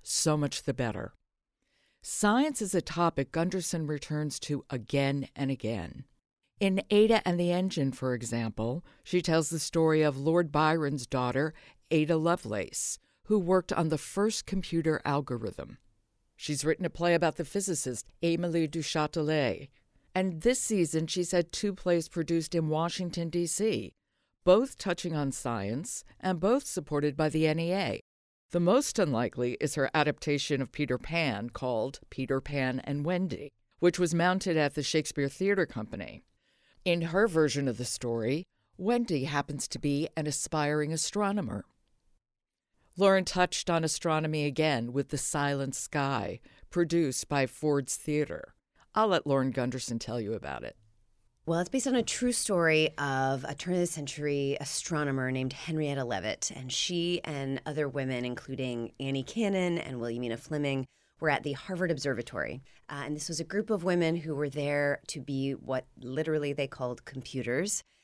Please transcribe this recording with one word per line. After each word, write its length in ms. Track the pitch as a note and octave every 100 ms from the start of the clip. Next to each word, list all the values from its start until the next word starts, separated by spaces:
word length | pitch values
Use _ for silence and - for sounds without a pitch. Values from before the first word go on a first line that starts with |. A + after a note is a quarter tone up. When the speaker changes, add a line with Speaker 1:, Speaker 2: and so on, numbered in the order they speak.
Speaker 1:
so 340 | - - E3 D3+
much 240 | C#3+ -
the 140 | - A#2+
better. 360 | B2 G#2 - - _ _ _ _ _ _ _ _
Science 580 | - - G#3 A#3 D4+ C#4
is 140 | G3+ F#3
a 80 |
topic 480 | - D#3+ E3+ - C#3
Gunderson 560 | E3 E3+ F#3+ E3 E3+ D3+
returns 520 | D3 - D3+ D3+ -
to 220 | - D3 -
again 580 | B2+ G#2 C#3 C#3 C#3 C3 -
and 140 | C3+
again. 540 | C3 A2 A2+ E2 - C3+ _ _ _ _ _
In 240 | G3 F#3+ -
Ada 360 | G#3 G#3+ A3+ -
and 120 | F3
the 120 | F3
Engine, 400 | F3 F#3+ E3+ C3+
for 220 | C3 C3
example, 720 | B2 A2+ A#2 A2+ G#2+ A2+ C#3+ - -
she 200 | - F3+
tells 260 | E3+ E3 D3+
the 80 | E3
story 460 | - E3+ D#3+ D#3
of 160 | D3+ C3+
Lord 320 | C#3+ E3+ E3
Byron's 560 | D3 D#3 E3 D3 C#3+ B2
daughter, 480 | C3+ B2 B2+ D3+ - - - _
Ada 260 | D#3+ D3+ E3
Lovelace, 840 | D#3+ F3 - G#2 F#2 - - - _ _
who 160 | - G#3
worked 340 | E3+ F#3 F3
on 160 | F#3+ E3
the 80 | D3+
first 480 | - - G#3+ A3 -
computer 560 | F#3+ - E3 D#3+ D#3
algorithm. 760 | - C#3+ C#3+ A#2+ G#2+ - - - _ _ _ _ _ _
She's 280 | - C#3+
written 220 | D3 D#3+ F3
a 60 |
play 240 | - F3 E3+
about 220 | E3 -
the 80 | D#3
physicist, 600 | G3+ G3 E3+ - A#2+ - _
Émilie 480 | E3+ E3 E3+ E3 D#3
du 120 | E3
Châtelet. 880 | D3+ D#3+ D3+ - D3+ D#3 C3 F#2 C#3 _ _ _ _
And 280 | F#3 F#3+ D#3+
this 180 | A3+ B3+
season, 480 | - G#3+ E3 D#3+ D#3+
she's 240 | - F3
had 200 | F3+ E3+
two 220 | - G#3
plays 340 | G3 - E3+ D#3+
produced 460 | - D3+ E3+ D#3
in 160 | E3+ D#3
Washington, 600 | D#3 E3+ - F3+ E3 E3
D 180 | F3 E3+
C, 460 | - A3 C3+ G2 - _ _ _ _
both 340 | - G3 C4 -
touching 360 | G#3 E3+ F3+
on 160 | D#3 C#3
science 760 | - C3 A#2 G2 A#2+ F#3+ - - -
and 180 | F#3+ F3+
both 260 | F#3 C4 -
supported 520 | - D3 D3 D3 C#3+
by 100 | D#3
the 180 | D#3 D#3
N 140 | D#3+
E 140 | E3
A. 260 | F#3+ D#3+ - - _ _ _ _
The 100 | F3
most 360 | F3 A#3+ C#4+ -
unlikely 600 | E3+ A#2 A#2+ - B2 -
is 160 | D3+ D3+
her 160 | C3+
adaptation 680 | D3+ D3 - - C#3+ - C#3+
of 100 | C3
Peter 260 | - C#3+ B2+
Pan 520 | - E3 D#3 G2+ A#2
called 500 | - B2+ A#2 A#2+ C#3 -
Peter 300 | - C3 C3+
Pan 400 | - C#3+ C3 B2+ -
and 180 | C#3+
Wendy, 480 | D3 F3+ F#3 A2 D3 - _ _
which 200 | F3 F3
was 160 | F3 E3
mounted 400 | F3 F#3 F#3+ D#3+
at 180 | C#3+
the 100 | -
Shakespeare 440 | C#3 D#3+ D3+ - C#3
Theater 380 | - G3 G3+ E3+
Company. 580 | - G#2+ G#2 C#2 - - _ _ _ _ _ -
In 160 | E3+
her 260 | E3 F3 A3
version 400 | D#3+ D3+ C3 C#3
of 100 | G#2+
the 60 |
story, 640 | B2 - B2 A#2 A2 D3 F#3 _ _ -
Wendy 480 | F#3+ A#3+ A#3 D#3 C3+
happens 420 | C#3+ - C#3+ -
to 120 | -
be 280 | D3 C#3+ D#3 -
an 120 | D3+
aspiring 680 | C#3+ - D#3 D3 D3+ D3+
astronomer. 720 | D#3+ - G3+ G3+ G#3 C3 G#2 - _ _ _ _ _ _ _ _ _ _ _ _ -
Lauren 300 | G3 F#3+ F3+
touched 440 | - F3+ - -
on 140 | E3
astronomy 640 | D#3+ - E3+ D#3 D#3 D#3 D3
again 480 | C3+ D#3 C3 A#2+
with 160 | C3 C3+
The 80 | C#3+
Silent 580 | - D3+ C#3+ C#3 C3+ -
Sky, 640 | - D3+ C#3 C3 G2+ - - - -
produced 580 | - E3+ E3+ D#3 B2+ -
by 200 | C#3+ C3
Ford's 500 | - D3+ C#3+ C3 -
Theater. 560 | - D3+ D3 - - _ _ _ _ -
I'll 140 | G#3+
let 180 | F3 -
Lauren 240 | C3+ C3
Gunderson 480 | C3 B2 B2+ - A#2
tell 220 | - A#2+
you 120 | G#2+
about 300 | A2 C#2+ B1+
it. 140 | A#1+ - _ _ _ _ _ _ -
Speaker 2:
Well, 160 | E3
it's 80 | F3+
based 180 | C4+ C4+
on 80 | B3+
a 80 |
true 300 | A3+ - B3
story 560 | A#3+ - F#3 E3 D#3 D#3 -
of 480 | C#3+ C3+ C3+ C3+ C#3
a 80 | C#3+
turn-of-the-century 1040 | F3+ F3+ F3 E3 C#3 - D3 C#3+ C#3 C#3+
astronomer 720 | C3+ - - D#3 C#3+ C3+ B2+
named 220 | C3 C3
Henrietta 500 | - - D#3 D3 C#3
Leavitt, 480 | B2 G#2 G2+ - -
and 160 | - B2+
she 520 | - - F3 E3+ F3
and 380 | - D3 C3+ C3+ -
other 220 | D3 D3
women, 380 | C#3 C3 B2+ B2
including 640 | B2 - C3 C3 A#2+ A#2 -
Annie 240 | C3+ C3+
Cannon 540 | C3 - G#3+ F#3+ F3+ E3+
and 200 | - B2+
Williamina 340 | A#2 A#2 B2 A2+
Fleming, 500 | - D3+ C#3+ C3+ C3 _ _ _
were 80 | D#3+
at 140 | C#3+
the 100 | D3
Harvard 360 | C3+ - F#3 F3+
Observatory. 720 | D3 C#3+ A#2 - G2+ B1+ A2 - - -
Uh, 140 | C#3+ C3
and 100 | D3+
this 140 | D3
was 100 | D#3
a 60 | E3
group 240 | G3 A3
of 160 | G#3 F3
women 320 | F3 E3 E3+
who 180 | D#3 C#3+
were 140 | D3
there 500 | C#3+ C#3+ D3 C#3+ C#3+ -
to 140 | D3
be 320 | C3+ C3+ C3+
what 320 | C3+ - C3 - -
literally 500 | A#2+ C3+ D#3 D#3 D3
they 160 | C#3+ C#3
called 380 | - B2 A#2+ -
computers, 760 | C3 B2+ C3 A#2 B2+ G3 - - _